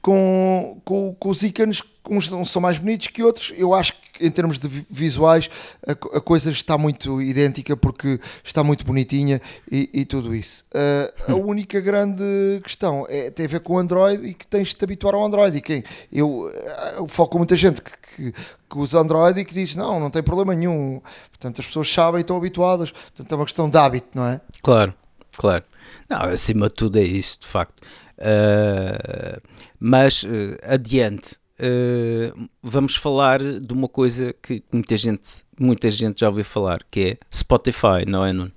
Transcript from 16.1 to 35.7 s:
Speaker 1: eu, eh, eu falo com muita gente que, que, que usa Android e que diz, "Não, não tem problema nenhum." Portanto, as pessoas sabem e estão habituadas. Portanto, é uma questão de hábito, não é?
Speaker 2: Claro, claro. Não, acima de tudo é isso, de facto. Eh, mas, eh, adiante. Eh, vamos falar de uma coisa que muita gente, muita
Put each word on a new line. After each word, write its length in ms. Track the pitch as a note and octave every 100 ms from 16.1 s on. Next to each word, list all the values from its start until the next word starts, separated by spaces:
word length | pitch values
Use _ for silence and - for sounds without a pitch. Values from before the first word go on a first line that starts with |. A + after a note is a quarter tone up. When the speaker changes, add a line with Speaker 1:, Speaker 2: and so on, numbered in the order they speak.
Speaker 1:
eu, 340 | C#3+ D3 B2 E2
eh, 400 | - - D3 - -
eu 100 | E3
falo 200 | - E3
com 120 | E3+
muita 160 | E3+ F3
gente 260 | F#3 C#3+
que, 100 | - - - -
que, 160 | C3
que 460 | - - - _ C#3+
usa 220 | C#3+ E3
Android 400 | D#3 D#3+ F3 F#3+
e 40 |
que 120 | F#3+ E3+
diz, 180 | F3+
"Não, 260 | D3+ G#3+ F3
não 120 | D3
tem 100 | D#3+
problema 320 | D3+ F3 G3
nenhum." 480 | E3+ F3 D#3+ C3+ C3 - - -
Portanto, 280 | _ B2+ A#2
as 60 | B2+
pessoas 260 | D#3 D3+
sabem 280 | - E3 E3+
e 20 |
estão 160 | E3+ F3+
habituadas. 540 | F3+ F3+ F3+ F3+ D#3+
Portanto, 400 | - - - B2+
é 40 | D3+
uma 100 | D3
questão 220 | - D#3
de 100 | D#3
hábito, 300 | C#3 B2 -
não 140 | C3 B2
é? 120 | C3+ - -
Speaker 2:
Claro, 320 | - A2+ G2+ - _ _ _ -
claro. 280 | G#2 F2 - _ - - -
Não, 120 | -
acima 480 | F2+ F2+ - A2 G#2
de 80 | -
tudo 240 | A2+ G#2+
é 40 |
isso, 360 | F#2 F#2+ - -
de 80 | -
facto. 340 | G2 E2+ _ - - - -
Eh, 1200 | G#2+ G#2+ G#2+ G#2 G#2 G2 F#2+ G2+ - - - F2+ _ - - _
mas, 440 | A2+ C3 C3+ -
eh, 480 | G2 A2+ G2 - -
adiante. 720 | C3 A2+ C3 A2 G2+ - - _ -
Eh, 760 | B2 B2 B2 A#2+ A#2 A#2 A#2 - A#2 _
vamos 360 | A#2+ C3 C3+ -
falar 440 | D3+ C#3 C3+ C3+
de 320 | C#3 B2 A2+
uma 140 | B2+ C3
coisa 480 | - B2+ A#2+ B2 -
que 200 | - A2+ _
muita 240 | A#2+ A2 A2
gente, 480 | A#2 G#2 - - _ -
muita 320 | B2+